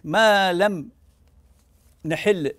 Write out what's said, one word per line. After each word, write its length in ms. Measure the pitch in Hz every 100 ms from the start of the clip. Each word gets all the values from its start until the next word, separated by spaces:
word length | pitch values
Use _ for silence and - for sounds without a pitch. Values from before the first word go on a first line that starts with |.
ما 480 | 151 196 220 202 190
لم 360 | 175 208 175 - _ _ _ _ _ _ _ _ _ _ _
نحل 480 | 151 160 208 190 139